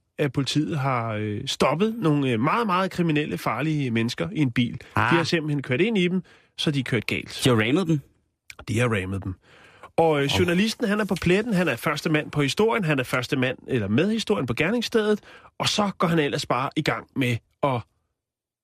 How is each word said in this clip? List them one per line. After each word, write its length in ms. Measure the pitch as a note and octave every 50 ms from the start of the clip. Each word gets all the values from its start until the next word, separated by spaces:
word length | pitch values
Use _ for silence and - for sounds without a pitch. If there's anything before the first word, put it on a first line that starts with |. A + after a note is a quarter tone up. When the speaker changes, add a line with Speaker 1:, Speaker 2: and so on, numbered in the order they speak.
| _ _ _ -
Speaker 1:
at 140 | D3+ C#3
politiet 480 | - D3 C3+ - - C#3+ D#3 F#3+ F3 C#3+
har, 340 | C3 C#3 C3 A#2+ A2+ A2+ G#2+
øh, 280 | G#2 G#2+ G#2+ G#2 G#2 C3+ C3+
stoppet 480 | - - - C3+ C#3+ D#3 G#3 A3 A3 A#3+
nogle, 340 | G#3 D#3+ D3 C#3+ C#3 C3
øh, 80 | A#2+ G#2+
meget, 260 | A#2 D#3 F3+ A3+ A#3+ G#3
meget 240 | F3 F#3 F#3+ F#3
kriminelle, 460 | - - F3 E3 D3+ D3 D3 - - E3
farlige 540 | - C#3 A2 A#2 C#3+ D#3+ D#3 D3 C#3 B2
mennesker 380 | A2 A2+ A2+ A#2+ - - E2 E2
i 80 | G#3+ D#3
en 120 | D3 B2+
bil. 260 | A2+ - C3+ - - - - - -
Speaker 2:
Ah. 160 | G#2+ G#2+ A#2
Speaker 1:
De 40 | - E3
har 60 | E3
simpelthen 380 | - F3 E3 D3+ D#3 D3 C#3+
kørt 200 | C3 - B2+ C3+
ind 160 | F3+ A#3 A3+ G3
i 100 | F3 F3
dem, 160 | F#3 F#3 - - - - _ _ _ -
så 140 | - E3
de 80 | C#3+ C#3
er 40 | B2+
kørt 220 | - C3 G#2+ - -
galt. 340 | G#2+ - - - - - -
Speaker 2:
De 60 | C3+
har 180 | B2 A2 G#2+ A#2
rammet 200 | C3+ F3+ F#3+ E3
dem? 120 | D#3+ C#3+ - _ _ _ _ _ _ _ _ - - - - -
Speaker 1:
De 120 | G#2+ A2+
har 220 | B2 A#2+ A2 G2
rammet 220 | F#2 F#2+ G2+ G2 F2+
dem. 100 | F#2+ F2+ - _ _ - - - - - - - - _ -
Og, 200 | E3 D#3+ D#3 C#3+ C#3
øh, 0 | C#3+ D#3
Speaker 2:
Åh. 60 | F#3+
Speaker 1:
journalisten, 480 | F3+ F3 E3+ F3+ G#3+ A3+ - - B3 G3
han 120 | G#3 G#3
er 60 | A3
på 100 | F#3 G3 -
pletten, 320 | - E3 F3+ G3+ A3+ B3 G#3
han 140 | F3 F3+ D#3
er 80 | A#2+
første 340 | A2 - E3 D3 D3 - E3+
mand 220 | D#3 D3+ C#3 -
på 100 | - D3
historien, 420 | C#3+ C3+ - - G#3+ A3+ A#3 A#3 F#3
han 160 | D#3 D3+ C3+
er 40 | B2
første 320 | - - C3 B2 - D3+
mand, 220 | C3 B2+ C3 B2+ - - -
eller 200 | - A#2+ G2+ F#2+
med 240 | G#2+ B2+ E3+ G#3
historien 340 | A3 A3+ - - G#3 F#3+ C#3+
på 80 | A#2 A#2
gerningsstedet, 680 | - D3 F3 A#3 B3 G#3+ - - A3+ G#3 G#3+ G#3 G#3 - - - - - - _ -
og 100 | - -
så 220 | - - G#3 G3 - -
går 100 | G3 E3
han 120 | E3+ E3
ellers 260 | D3 C#3+ - C#3+ -
bare 240 | - C3+ A#2+ C3 C#3 -
i 60 | C#3
gang 260 | C3 - A#2+ A2+ - - -
med 140 | C3 C3 B2
at 80 | A#2 A2+ - _ _ _ -
Speaker 2:
Gør 160 | C#3+ B2+ A#2 - _ _ _ _ _ _ _ _ _ _ _ _ _ _ _